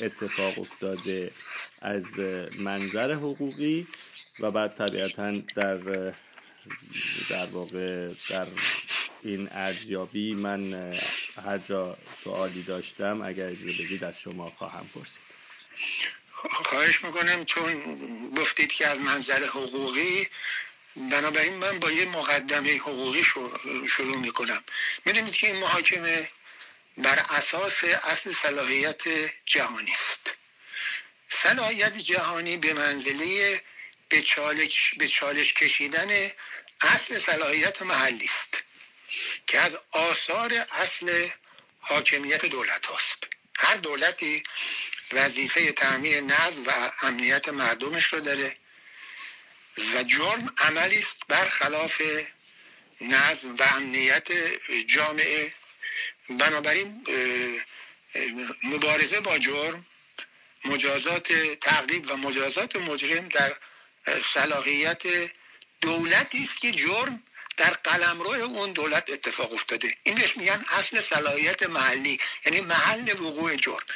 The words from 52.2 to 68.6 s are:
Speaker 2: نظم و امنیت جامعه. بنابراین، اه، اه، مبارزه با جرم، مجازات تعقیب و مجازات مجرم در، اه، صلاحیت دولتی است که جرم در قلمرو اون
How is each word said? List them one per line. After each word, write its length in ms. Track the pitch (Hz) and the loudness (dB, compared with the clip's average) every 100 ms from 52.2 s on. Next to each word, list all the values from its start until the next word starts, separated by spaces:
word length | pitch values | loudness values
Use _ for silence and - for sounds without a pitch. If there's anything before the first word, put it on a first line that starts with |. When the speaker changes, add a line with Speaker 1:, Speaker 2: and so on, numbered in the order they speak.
| 151 - _ - - - _ - | -4 -10 _ -20 -20 -20 _ -12
Speaker 2:
نظم 540 | 117 135 147 147 131 120 | 2 4 6 2 -4 2
و 80 | 135 135 | 4 4
امنیت 540 | 135 131 131 147 - 175 165 - - 120 113 | 2 2 4 4 4 -2 -2 -4 -4 -2 2
جامعه. 680 | 147 151 156 160 151 151 - - - - - - - - | 4 4 2 2 2 -2 -8 -20 -14 -10 -8 -8 -10 -6
بنابراین، 760 | 127 151 151 147 165 202 214 196 | 2 2 4 2 2 0 -6 -4
اه، 80 | 131 127 123 123 120 - - - - _ - | -2 0 0 -2 -6 -10 -14 -20 -20 _ -6
اه، 100 | 131 120 123 - | -4 -6 -8 -6
مبارزه 560 | 175 147 151 156 - 208 | -4 0 2 4 4 2
با 180 | 202 156 | 2 2
جرم، 480 | 131 143 156 170 - _ _ - - _ _ _ 131 | 0 0 -4 -6 -12 _ _ -18 -18 _ _ _ -4
مجازات 680 | 139 139 139 127 175 175 165 156 147 | 0 0 0 0 -2 2 4 4 0
تعقیب 500 | 143 151 127 175 151 | 2 4 4 -2 -2
و 60 | 135 | -4
مجازات 580 | 139 135 135 156 240 208 | -2 0 0 0 -2 -2
مجرم 520 | 170 143 139 165 180 | -4 -2 0 0 0
در، 280 | 151 139 143 - - - _ - | 2 2 0 -12 -20 -20 _ -2
اه، 180 | - - | 0 0
صلاحیت 720 | 143 147 143 135 143 156 170 185 175 170 - - - - - | 2 2 2 0 2 2 0 0 0 -2 -8 -20 -20 -20 -4
دولتی 600 | 160 170 165 202 277 254 | 0 2 4 4 4 0
است 200 | 269 - | -2 0
که 100 | 240 | 0
جرم 520 | 185 151 208 269 233 - - - - | 2 2 2 0 -4 -12 -16 -8 2
در 120 | 160 | 4
قلمرو 600 | 170 160 175 175 170 185 | 4 2 4 4 2 0
اون 440 | 254 240 226 | -2 -2 -2